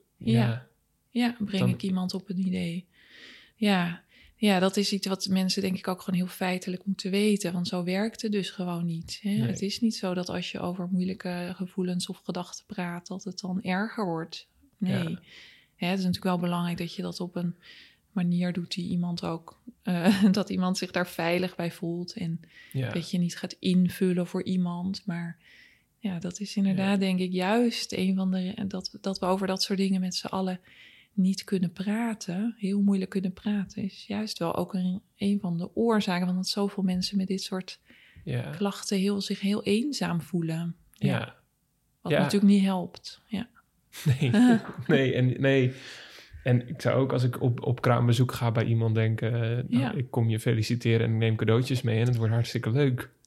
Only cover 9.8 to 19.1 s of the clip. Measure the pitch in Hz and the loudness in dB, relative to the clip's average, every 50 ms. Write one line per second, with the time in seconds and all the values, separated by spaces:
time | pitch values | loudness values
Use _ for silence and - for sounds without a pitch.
9.8 | 233 220 226 - - 185 180 180 180 180 175 180 175 - - - 180 175 175 190 | 0 0 0 0 -2 -2 -2 -2 -2 -4 -4 -6 -6 -6 -6 -6 -6 -4 -4 -4
10.8 | 175 180 190 180 180 185 185 - - 185 175 175 175 180 185 - 185 180 - 196 | -4 -2 -2 0 0 -2 -4 -6 -6 -6 -6 -6 -6 -8 -8 -8 -8 -8 -4 -4
11.8 | 185 180 180 180 185 - 185 - _ - 180 180 175 - - - - - 208 - | -2 -2 -2 -4 -4 -6 -8 -10 _ -8 -6 -6 -8 -10 -12 -18 -16 -12 -8 -8
12.8 | 180 175 175 175 - - 185 190 - 190 185 - - 185 180 180 - 185 180 185 | -6 -6 -6 -8 -10 -10 -12 -10 -10 -10 -10 -8 -6 -6 -4 -4 -2 -2 -2 -2
13.8 | 208 233 - - 208 180 165 160 165 165 - - - _ _ _ _ _ _ - | -2 -4 -4 -4 -4 -2 -2 -4 -6 -8 -10 -14 -16 _ _ _ _ _ _ -4
14.8 | 196 185 190 190 175 165 170 - - - - - - - - - _ _ _ - | -2 0 0 0 -2 -2 -4 -8 -12 -16 -20 -20 -20 -20 -20 -20 _ _ _ -6
15.8 | 175 175 190 196 185 180 175 - - 190 180 175 175 175 175 175 175 175 175 170 | -2 -2 0 0 0 0 0 0 0 0 0 0 0 0 -2 -2 -2 -2 -2 -4
16.8 | 175 165 - - 180 175 170 - 180 175 - 175 175 175 170 - - - - - | -6 -6 -6 -6 -6 -6 -6 -6 -8 -6 -4 -4 -4 -4 -4 -6 -12 -20 -20 -20
17.8 | - - _ _ _ _ - 190 175 175 175 175 180 180 175 180 170 - - - | -20 -20 _ _ _ _ -4 -2 0 2 2 2 2 0 -2 -2 -6 -6 -6 -6
18.8 | 175 - 185 175 175 175 | -4 -2 -2 0 0 -2